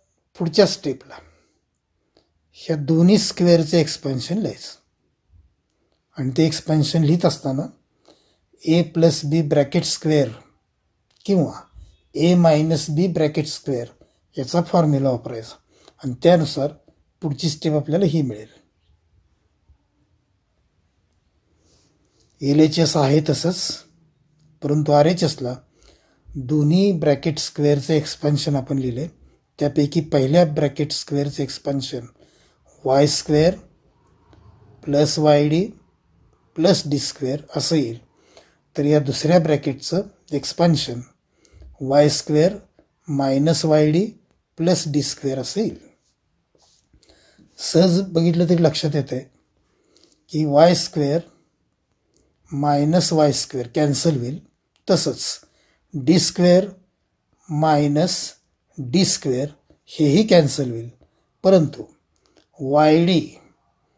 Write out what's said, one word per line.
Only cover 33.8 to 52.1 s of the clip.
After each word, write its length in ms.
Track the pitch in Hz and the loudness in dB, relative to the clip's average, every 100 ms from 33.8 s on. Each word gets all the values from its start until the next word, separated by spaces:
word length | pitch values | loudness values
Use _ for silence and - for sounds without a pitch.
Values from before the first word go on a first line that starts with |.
| _ _ _ _ _ - - _ _ - | _ _ _ _ _ -20 -20 _ _ -14
प्लस 360 | - 143 147 156 | -2 0 2 2
वाय 300 | 151 147 147 | 4 4 4
डी 160 | 160 214 - _ _ _ _ _ _ _ - | 0 -2 -8 _ _ _ _ _ _ _ 0
प्लस 260 | 175 180 147 | 2 2 0
डी 120 | 143 | -6
स्क्वेअर 420 | - - 131 147 - 151 | -6 -8 -8 -8 -8 -6
असं 200 | - 165 | -2 -2
येईल. 220 | 117 117 _ _ _ - _ _ _ - | -2 -8 _ _ _ -20 _ _ _ -4
तर 80 | |
या 140 | 147 151 | 2 2
दुसऱ्या 380 | 135 - 151 175 | 0 -4 2 2
ब्रॅकेटचं 640 | 160 147 151 120 - 170 208 _ - | 2 -2 -2 -8 -6 -6 -6 _ -8
एक्सपान्शन 680 | 143 - - 170 151 - 120 123 _ _ _ _ - - - | -8 -6 0 2 2 -2 -10 -14 _ _ _ _ -20 -20 -12
वाय 280 | 131 143 147 | 0 4 4
स्क्वेअर 480 | - - 151 175 202 _ _ _ _ - | 2 -2 2 2 -2 _ _ _ _ -6
मायनस 560 | 139 135 135 156 165 | -4 0 0 0 0
वाय 260 | 160 151 151 | 2 2 4
डी 120 | 160 214 - _ _ _ - | 2 -2 -8 _ _ _ -4
प्लस 260 | 170 175 156 | -2 -2 -2
डी 100 | 143 | -4
स्क्वेअर 360 | 143 - 139 131 | -4 -6 -6 -6
असं 220 | 123 196 | -8 -6
येईल. 160 | 214 - _ _ _ _ _ _ _ _ _ _ _ _ _ _ _ _ _ - | -6 -8 _ _ _ _ _ _ _ _ _ _ _ _ _ _ _ _ _ -14
सहज 420 | - 165 185 170 190 | -2 2 4 2 0
बघितलं 380 | 165 170 170 170 | 0 0 0 2
तरी 140 | 170 | 2
लक्षात 320 | 160 151 156 | 2 0 -4
येतंय 300 | 147 127 127 - _ _ _ _ _ _ _ _ _ _ | -4 -4 -8 -12 _ _ _ _ _ _ _ _ _ _
की 120 | 156 | -4
वाय 300 | 151 143 170 | 2 6 6
स्क्वेअर 460 | 175 - 160 143 160 - _ _ _ _ _ _ _ _ | 4 -2 -4 -2 -2 -6 _ _ _ _ _ _ _ _